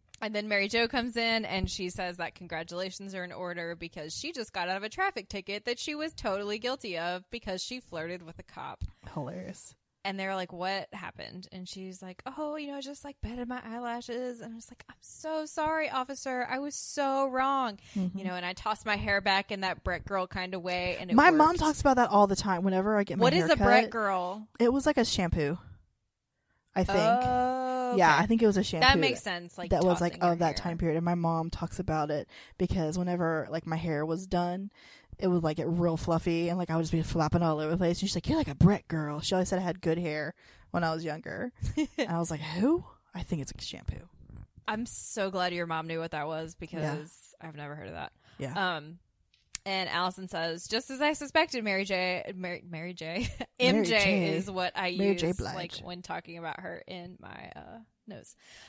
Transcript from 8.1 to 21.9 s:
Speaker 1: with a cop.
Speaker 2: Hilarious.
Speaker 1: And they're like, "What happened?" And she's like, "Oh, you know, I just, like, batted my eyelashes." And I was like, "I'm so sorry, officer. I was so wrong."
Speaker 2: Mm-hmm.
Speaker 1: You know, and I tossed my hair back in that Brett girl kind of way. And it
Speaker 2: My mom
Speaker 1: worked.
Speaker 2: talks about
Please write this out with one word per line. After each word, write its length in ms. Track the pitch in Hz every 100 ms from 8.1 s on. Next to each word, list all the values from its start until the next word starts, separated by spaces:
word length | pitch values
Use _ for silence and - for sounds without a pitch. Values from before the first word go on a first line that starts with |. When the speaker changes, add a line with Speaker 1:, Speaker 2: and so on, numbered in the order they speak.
| 180
Speaker 1:
with 160 | 165 -
a 40 |
cop. 400 | - - 131 - - - -
Speaker 2:
Hilarious. 600 | - 143 180 185 190 - - _ _
Speaker 1:
And 140 | 196 196
they're 140 | 190
like, 180 | 190 180
"What 360 | 175 180 196 -
happened?" 560 | 202 175 - - 185 180
And 160 | 185 185
she's 320 | 190 190 185
like, 200 | 190 185 - 277
"Oh, 180 | 302 302
you 120 | 285
know, 80 | 277
I 40 |
just, 240 | 269 285
like, 120 | 285 277
batted 260 | 214 247 240
my 120 | 247
eyelashes." 760 | 226 233 240 240 240 240 247 233
And 120 | 233
I 20 | 226
was 140 | -
like, 140 | 247 -
"I'm 80 | -
so 460 | - - 311 311 311
sorry, 420 | - 311 320 311
officer. 560 | 262 254 277 269 254 247
I 100 | 262
was 160 | 285
so 520 | - - - 277 269 269
wrong." 520 | 254 262 269 247 202 - 202
Speaker 2:
Mm-hmm. 220 | 185 190
Speaker 1:
You 60 |
know, 100 | 190
and 100 | 180 180
I 60 |
tossed 320 | 190 220 214 220
my 100 | 208
hair 240 | 214 202
back 280 | 196 196 202
in 120 | 202
that 200 | 190 175
Brett 220 | - 175
girl 220 | - 196 185
kind 260 | 196 185
of 80 | 185
way. 340 | 180 180 180 -
And 100 | 185
it 40 |
Speaker 2:
My 160 | 220 320
mom 180 | 311 302
Speaker 1:
worked. 120 | 349
Speaker 2:
talks 200 | 311 294
about 160 | 285